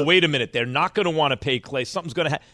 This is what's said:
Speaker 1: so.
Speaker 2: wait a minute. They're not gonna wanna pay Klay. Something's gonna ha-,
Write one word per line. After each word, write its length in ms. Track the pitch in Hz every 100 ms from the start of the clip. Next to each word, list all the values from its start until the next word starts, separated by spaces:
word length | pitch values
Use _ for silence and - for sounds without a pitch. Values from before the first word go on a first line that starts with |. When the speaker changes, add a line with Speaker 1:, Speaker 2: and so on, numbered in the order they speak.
Speaker 1:
so. 20 | 147
Speaker 2:
wait 180 | 185
a 40 | 170
minute. 260 | 139 113
They're 120 | 123 120
not 300 | 135 180 208
gonna 160 | 175
wanna 260 | 156 143 127
pay 220 | 143 127
Klay. 260 | - 135 120
Something's 300 | 185 165 175
gonna 160 | 156
ha-, 80 | 147 -